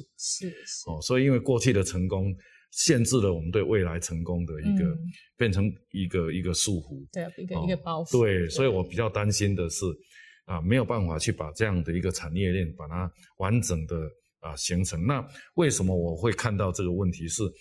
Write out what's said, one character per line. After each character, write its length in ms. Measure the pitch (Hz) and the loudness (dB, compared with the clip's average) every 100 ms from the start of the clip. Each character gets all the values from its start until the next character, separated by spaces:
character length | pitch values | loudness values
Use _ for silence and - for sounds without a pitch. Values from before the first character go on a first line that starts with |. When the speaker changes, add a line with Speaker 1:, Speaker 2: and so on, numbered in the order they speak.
| - - | -12 -10
Speaker 1:
是， 320 | - - 185 | -8 -6 -8
是。 400 | - - - - | -12 -12 -12 -8
Speaker 2:
哦， 120 | 78 | -6
所 160 | - 127 | 0 2
以 40 | |
因 80 | 139 | 4
为 80 | 123 | 4
过 180 | - 120 | 2 2
去 140 | 131 | 4
的 100 | 101 | 4
成 260 | 92 87 90 | 2 0 0
功 280 | 95 98 92 - - _ | 0 -2 -4 -10 -20 _
限 320 | - - 131 | 0 4 4
制 120 | 110 127 | 4 4
了 120 | 101 | 4
我 60 | 85 | 2
们 100 | 82 | 0
对 140 | 104 | 0
未 200 | 78 107 | 2 2
来 140 | 87 85 | 2 -2
成 220 | - 82 | -4 -4
功 240 | 85 87 82 | -4 -2 -4
的 80 | 76 | -2
一 160 | 208 196 | 0 2
个， 60 | |
Speaker 1:
嗯。 160 | 175 165 175 - - - | 2 0 -6 -12 -12 -2
Speaker 2:
变 140 | 117 | 0
成 220 | 95 104 - _ | 2 0 -2 _
一 140 | 98 90 | -6 -2
个， 240 | 92 82 | -2 0
一 100 | 87 | -2
个 120 | 90 | -2
束 200 | 85 - 92 | 0 0 -2
缚。 260 | - 69 71 | -4 -12 -12
Speaker 1:
对， 120 | 180 170 - | -10 -10 -10
一 60 | 180 | -8
个， 80 | 180 | -4
Speaker 2:
哦， 80 | 180 | -2
Speaker 1:
一 40 | |
个 80 | 175 | -2
包 260 | 170 160 | -4 -6
袱。 80 | 165 123 | 0 4
Speaker 2:
对， 180 | 110 92 | 4 2
Speaker 1:
对。 100 | 85 | 0
Speaker 2:
所 160 | 104 135 | 2 2
以 20 | |
我 160 | 92 | 2
比 120 | 87 - | 0 -2
较 140 | 110 | -2
担 220 | 104 104 | 0 0
心 240 | 101 101 92 | 2 2 2
的 120 | 85 | -2
是， 160 | - 92 76 _ - - - | -2 -4 -4 _ -20 -20 -18
啊， 180 | - 85 | -8 -2
没 140 | 85 127 | 2 2
有 80 | 113 | 2
办 220 | 117 90 | 0 0
法 100 | 78 | 0
去 140 | - | -2
把 200 | - 78 | -2 -4
这 120 | - 110 | -2 0
样 160 | 90 | 2
的 100 | 80 | 0
一 80 | 85 | 0
个 100 | 90 | 0
产 240 | - 76 85 | -2 -4 -2
业 160 | 95 | 0
链 200 | 95 85 76 | 0 -2 -6
把 120 | 76 | -8
它 240 | 87 90 - - - | -4 -4 -8 -16 -4
完 220 | 95 120 | 0 2
整 220 | - 85 80 | 2 -2 -2
的， 100 | 82 78 - _ _ | -4 -6 -12 _ _
啊， 140 | 80 78 | -12 -6
形 280 | - 87 | -2 0
成。 200 | 92 82 104 | 0 0 0
那 200 | 139 - - - - | 0 -4 -14 -4 2
为 140 | 156 | 2
什 140 | 117 | 2
么 120 | 92 90 | 2 2
我 200 | 85 82 | 0 0
会 160 | 113 | 0
看 240 | 101 110 101 | 0 0 0
到 160 | 98 | 0
这 120 | 87 | 0
个 80 | 90 | 0
问 180 | 87 92 | 0 0
题 180 | 87 82 | 0 -4
是， 140 | - 98 - | -2 -4 -4